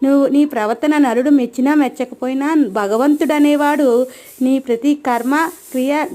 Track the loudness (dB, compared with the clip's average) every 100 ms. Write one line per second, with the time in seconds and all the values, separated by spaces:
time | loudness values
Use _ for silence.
0 | 0 2 2 2 0 0 -4 -2 0 2
1 | 2 0 2 2 0 -2 0 2 0 -4
2 | -10 -8 -6 -4 -2 0 0 -2 -2 0
3 | 2 2 0 2 2 2 2 2 2 2
4 | 0 -8 -20 -4 -2 0 -2 -2 -2 -2
5 | -2 -2 -2 -2 -2 -6 -8 -4 -2 -2
6 | -4